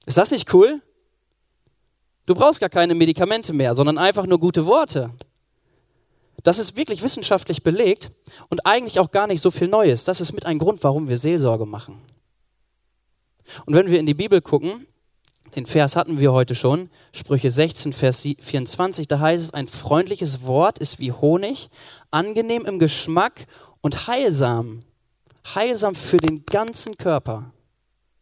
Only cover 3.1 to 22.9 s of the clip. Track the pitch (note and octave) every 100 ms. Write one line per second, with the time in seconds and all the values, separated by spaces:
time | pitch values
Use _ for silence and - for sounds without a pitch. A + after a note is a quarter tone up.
3.1 | D#3 F#3 A3 G#3+ D3+ C3 A#2+ C#3+ D#3 F#3
4.1 | G3+ F#3 F3 F3 E3+ D#3+ C4+ D4+ D3 A#2+
5.1 | A#2+ - _ _ _ _ _ _ _ _
6.1 | _ _ - - F3 A3 G#3 D4 F#3+ A#3+
7.1 | - F#3 F#3+ - E3 E3+ F#3 G#3+ - -
8.1 | - - - - E3+ - A#3 A#3 G3+ F3
9.1 | G3+ G#3 F3 F#3 - F3+ G#3+ F#3+ A#2+ -
10.1 | F#3 E3+ B2 E3+ D#3 E3 G#3 C#3+ C#3+ D3+
11.1 | B2 D3 E3+ B2+ A2+ G#2+ G#2 - G#2+ _
12.1 | _ _ _ _ _ _ _ _ _ _
13.1 | _ _ _ _ - - D3+ F#3+ E3+ D#3
14.1 | D3 G3+ F#3+ - D3 E3+ A3+ C4+ _ _
15.1 | _ _ _ _ - A#2 D#3 C#3+ E3+ -
16.1 | D3+ C#3 B2+ B2 A#2+ B2+ D3+ F#3 _ _
17.1 | - - C#3 C3 B2 D#3+ - D3 - C3+
18.1 | B2+ D3 D3 - C#3 B2 - F#3 F#3 D3+
19.1 | C#3+ D#3 E3+ E3 D3 C3+ - - D3+ F#3
20.1 | G3+ E3 C3+ B2+ C3 F#3 - D3 - C3
21.1 | B2 D3 E3+ G3+ C4 - _ - - -
22.1 | D3+ G3 A3 A3+ A#3 G#3 F#3+ D#3+